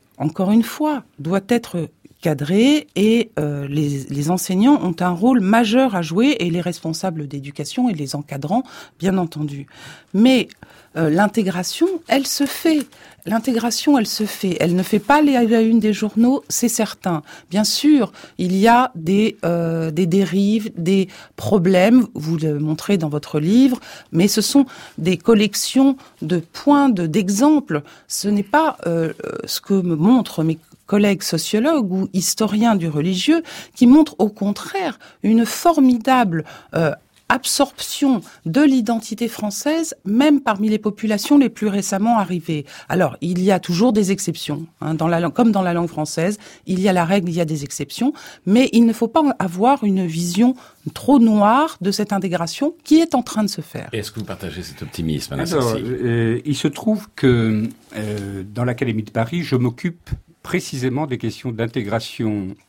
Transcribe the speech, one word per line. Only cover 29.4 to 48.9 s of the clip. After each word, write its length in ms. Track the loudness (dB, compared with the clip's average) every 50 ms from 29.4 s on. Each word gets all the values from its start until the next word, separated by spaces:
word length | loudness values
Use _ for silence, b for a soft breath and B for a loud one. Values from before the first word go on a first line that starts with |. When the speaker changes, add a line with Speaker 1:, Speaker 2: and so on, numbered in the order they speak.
| -8
Speaker 1:
ce 160 | -8 -10 -8
que 140 | -4 -2 0
me 200 | 0 0 0 0
montrent 480 | 2 4 4 4 4 2 0 -4 -2 -2
mes 140 | -2 -2 -4 _ _ _ _ _
collègues 360 | -2 0 2 2 2 2 0 -2
sociologues 640 | -4 -4 -4 -4 -2 -2 0 0 0 0 0 0 -2
ou 200 | -2 -4 -4 -4
historiens 640 | -4 -4 -2 -2 -2 -2 -2 -2 0 2 2 2 2
du 140 | 2 0 -2
religieux, 540 | -2 -2 -2 -2 -2 0 2 2 2 2 0 B B B B B _
qui 120 | 4 6
montrent 280 | 8 8 8 6 4 0
au 100 | -2 -2
contraire 720 | -2 -2 -4 -4 -4 -4 -6 -8 -8 -6 -4 -4 -6 -6 b b b b b 0
une 220 | 2 2 2 2
formidable, 1000 | 0 -2 0 0 2 4 4 4 4 4 2 2 2 2 2 2 2 0 -4 -6 B B B B B -2
euh, 180 | 0 0 0 -2 -4 _ _ _ _ _ -2
absorption 880 | -2 -2 -2 -2 0 0 0 -2 -2 -8 -12 -10 -4 0 0 2 2 0 B B B B -8
de 140 | -2 2 4
l'identité 720 | 4 4 4 2 0 0 -2 -4 -6 -8 -8 -6 -6 -6
française, 640 | -6 -6 -8 -8 -8 -6 -4 -2 -2 -2 -4 -6 -8 -10 -6
même 380 | -2 0 2 4 4 4 2
parmi 260 | 2 0 -2 0 0
les 120 | 0 0 0
populations 580 | -2 -4 -4 -4 -2 -2 -2 -2 0 4 4
les 100 | 6 6
plus 200 | 4 0 -2 -2
récemment 500 | -2 -2 -2 -2 -2 -2 0 2 2 2
arrivées. 480 | 2 0 0 -4 -4 -4 -4 -6 -6 -6 B B B B -2
Alors, 260 | 0 0 0 0 -2 -4
il 200 | -6 -4 -2 0
y 120 | 2 2 2
a 60 | 2
toujours 320 | 0 -2 0 2 2 2 2
des 180 | 2 2 0
exceptions, 540 | -2 -2 -4 -6 -6 -6 -8 -8 -8 -8 -10 -12 _ _
hein, 140 | -6 -6 -4
dans 120 | -2 0
la 140 | 0 0 0
lang-, 100 | -2 0
comme 220 | 0 2 2 2 2
dans 80 | 2
la 120 | 0 -2 -2
langue 140 | -2 -4
française, 500 | -4 -4 -6 -8 -6 -4 -4 -4 -4 -4 B B B B B B
il 140 | -6 -2 0
y 80 | 0 2
a 40 | 2
la 120 | 2 2
règle, 240 | 2 0 0 0 -2
il 60 | -2
y 40 | -2
a 60 | -2
des 180 | -2 -4 -6 -8
exceptions, 480 | -8 -10 -10 -10 -10 -6 -4 -2 -2 B B B B B B _
mais 240 | 2 4 4 4 4 4
il 120 | 4 4
ne 60 | 4